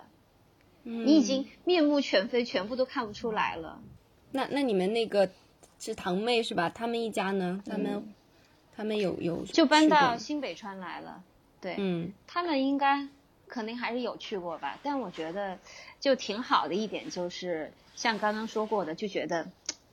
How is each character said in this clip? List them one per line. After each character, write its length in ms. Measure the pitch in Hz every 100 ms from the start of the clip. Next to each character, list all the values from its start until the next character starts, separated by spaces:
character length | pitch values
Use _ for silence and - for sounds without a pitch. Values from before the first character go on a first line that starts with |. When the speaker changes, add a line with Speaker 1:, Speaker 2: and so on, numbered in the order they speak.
| - _ _ _ _ _ _ _
Speaker 1:
嗯。 220 | - 226 226
Speaker 2:
你 120 | 311
已 40 |
经 240 | 262 269 277 - -
面 180 | 359
目 160 | 294 294
全 300 | 269 320 269
非， 160 | 240 240
全 220 | - 202
部 80 | 247
都 100 | 262
看 200 | - 226
不 80 |
出 180 | 208 233
来 240 | 214 139 85
了。 260 | 160 - - - _ _ -
Speaker 1:
那， 160 | 262 254
那 140 | 277
你 100 | 277
们 200 | 196 185
那 120 | 226 220
个 240 | 202 185 - _ _ - -
是 140 | -
堂 240 | 220 190 180
妹 240 | 220 240
是 120 | 226
吧？ 160 | 196 170
他 180 | - 233
们 140 | 233
一 100 | 226
家 200 | 214 190
呢？ 300 | 196 180 190 196
他 120 | 196
们， 160 | - 208
Speaker 2:
嗯。 180 | 214 - _ _ _ _ _ -
Speaker 1:
他 100 | 214
们 120 | 214
有， 220 | 190 -
有 240 | 170 165 190
Speaker 2:
就 200 | - 294
搬 240 | 302 311
到 80 | 302
Speaker 1:
去 40 |
过 100 | 269
吗？ 60 | 233
Speaker 2:
新 220 | 233 294
北 160 | 262 170
川 240 | 214 190
来 220 | 180 151
了， 200 | 160 160 185 _ _ -
对。 160 | 185 170
Speaker 1:
嗯。 360 | 196 175 170 208 -
Speaker 2:
他 180 | 349
们 220 | 349 277 269
应 120 | 277
该 320 | 277 277 277 - _ _ -
肯 180 | 254 214
定 100 | 240
还 140 | 220
是 80 | 240
有 160 | 233 165
去 220 | - 202
过 200 | 175 156
吧， 200 | 143 -
但 160 | 277 277
我 100 | 208
觉 220 | 170 160
得 260 | 180 202 185 - - - -
就 160 | 285 254
挺 260 | - 202
好 240 | 254 254 147
的 80 |
一 140 | 175 214
点 220 | 170 160
就 200 | 185 175
是， 440 | - 180 165 151 - - -
像 220 | 240 214
刚 160 | 214
刚 140 | 214 220
说 180 | 220 214
过 200 | 214 165
的， 100 | 165
就 100 | 214
觉 220 | 185 143
得 240 | 170 165 - - - _